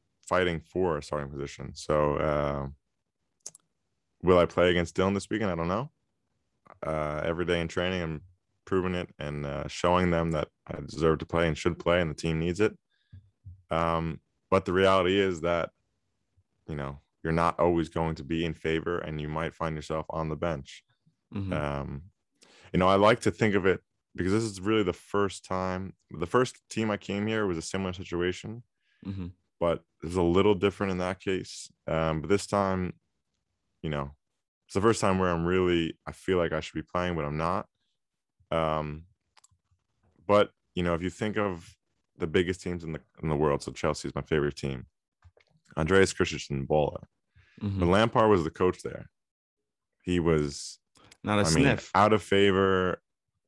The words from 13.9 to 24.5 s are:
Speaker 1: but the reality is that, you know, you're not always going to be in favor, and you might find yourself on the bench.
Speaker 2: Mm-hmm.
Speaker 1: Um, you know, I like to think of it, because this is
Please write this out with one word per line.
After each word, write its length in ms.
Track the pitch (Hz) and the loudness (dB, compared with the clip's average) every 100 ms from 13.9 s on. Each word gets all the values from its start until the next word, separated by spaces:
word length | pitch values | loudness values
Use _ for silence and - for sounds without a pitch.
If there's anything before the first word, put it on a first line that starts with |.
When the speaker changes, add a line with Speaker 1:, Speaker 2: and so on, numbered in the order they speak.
| 82 82 - _ _ _ | 0 -4 -8 _ _ _
Speaker 1:
but 140 | 95 | 0
the 80 | 92 | 2
reality 460 | 90 95 95 90 101 | 4 4 4 4 2
is 240 | 95 85 | 0 0
that, 280 | 85 85 - - _ _ _ _ _ _ _ _ - | 0 0 -2 -8 _ _ _ _ _ _ _ _ -12
you 80 | |
know, 260 | 73 69 71 _ _ | -8 -8 -12 _ _
you're 100 | 82 | -2
not 240 | 82 85 - | 2 2 2
always 300 | 87 85 76 | 2 2 -2
going 240 | 85 82 80 | -2 -2 -4
to 80 | |
be 200 | 69 82 82 | -4 -4 -4
in 80 | |
favor, 440 | 80 82 80 85 87 | -4 -2 -2 -2 -6
and 220 | 80 76 | -6 -8
you 80 | 76 | -6
might 260 | 78 80 | -6 -6
find 220 | - 82 78 | -6 -6 -6
yourself 300 | - 78 - | -6 -6 -6
on 220 | 82 80 | -6 -6
the 60 | 78 | -4
bench. 460 | 87 73 - - _ _ _ _ _ | -4 -4 -8 -20 _ _ _ _ _
Speaker 2:
Mm-hmm. 180 | 104 95 | -10 -6
Speaker 1:
Um, 500 | 78 73 71 71 71 90 _ _ _ _ - - | -4 -4 -4 -8 -12 -16 _ _ _ _ -20 -4
you 60 | 90 | 2
know, 100 | 92 | 4
I 80 | 98 | 6
like 240 | 107 120 | 6 4
to 100 | 107 | 0
think 240 | - 113 | 0 2
of 120 | 98 92 | 4 2
it, 140 | 85 _ _ _ - | 0 _ _ _ -4
because 160 | 92 | 0
this 100 | 107 | 0
is 160 | 113 | -2